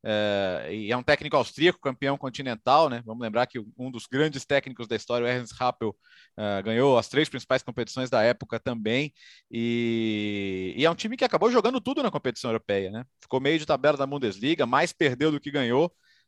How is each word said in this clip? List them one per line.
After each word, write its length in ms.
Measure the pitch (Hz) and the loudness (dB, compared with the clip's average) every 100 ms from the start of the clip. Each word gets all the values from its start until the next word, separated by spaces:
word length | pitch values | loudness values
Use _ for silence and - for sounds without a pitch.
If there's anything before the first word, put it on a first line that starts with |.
é, 680 | 110 107 104 101 98 87 65 | -2 0 0 0 0 -4 -6
e 180 | 104 104 | -8 -4
é 60 | 123 | -2
um 60 | |
técnico 340 | 123 147 147 143 | 2 0 2 0
austríaco, 420 | 117 - 165 180 | 0 2 2 2
campeão 380 | 139 127 139 139 | -6 -2 -2 -2
continental, 720 | 131 120 135 113 - 143 160 | -6 -6 -6 -4 4 6 6
né? 140 | 120 | 0
Vamos 160 | 113 113 | -8 -8
lembrar 260 | 117 110 123 | -2 0 0
que 120 | 123 107 - | -4 -12 -10
um 140 | 127 | -10
dos 160 | 120 - | -10 -6
grandes 400 | 135 156 135 - | 0 0 -2 0
técnicos 420 | 139 135 123 113 | 0 0 -12 -6
da 80 | 113 | -6
história, 300 | - 120 120 | -2 0 0
o 20 | |
Ernst 240 | 123 117 - | -2 -4 -2
Happel, 340 | 127 - 113 - _ - _ | -2 -2 -6 -6 _ -20 _
é, 280 | - 104 101 | -8 -4 -4
ganhou 340 | 98 113 139 123 | -2 2 6 4
as 120 | 110 | 2
três 200 | 131 156 | 0 0
principais 340 | 131 - 131 | -2 -2 -2
competições 460 | - 123 113 - 127 | -2 -6 -6 -4 0
da 140 | 117 | 4
época 360 | 110 120 - 113 | 4 2 -4 -6
também. 540 | - 117 107 123 147 _ - - _ | -4 -4 0 0 -2 _ -20 -20 _
E, 1200 | 113 117 117 117 113 113 107 104 101 98 95 92 87 | -4 -2 0 0 0 0 0 -2 -2 -4 -4 -6 0
e 80 | 156 | 0
é 40 | |
um 40 | |
time 200 | 170 220 | 0 -6
que 120 | 254 254 | -2 0
acabou 240 | 156 208 | 2 4
jogando 280 | 247 208 262 | 4 2 0
tudo 240 | 240 285 | -4 -2
na 80 | 247 | -2
competição 380 | 151 131 117 123 | 0 -4 -4 -2
europeia, 420 | 113 - 101 95 | -4 0 -2 -2
né? 140 | 107 131 _ | -8 -14 _
Ficou 200 | - 131 | -4 -2
meio 180 | 135 160 | 2 0
de 80 | 151 | 0
tabela 320 | 139 139 143 | 2 2 2
da 80 | 139 | -2
Bundesliga, 580 | 143 123 95 127 160 | -2 -2 -2 -2 0
mais 300 | 123 127 170 | 2 2 2
perdeu 360 | - 151 123 151 | 2 0 2 0
do 100 | 147 | 0
que 100 | 147 | -4
ganhou, 420 | 139 123 123 170 _ _ _ | -2 0 2 0 _ _ _